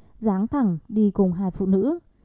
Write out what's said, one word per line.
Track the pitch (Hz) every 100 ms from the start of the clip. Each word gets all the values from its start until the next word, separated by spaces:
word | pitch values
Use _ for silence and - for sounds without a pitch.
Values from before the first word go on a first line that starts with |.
| - -
dáng | 220 190 220
thẳng, | 285 214 165 -
đi | 214 208
cùng | 196 190
hai | 175 190
phụ | - 190
nữ. | 190 240 349 - _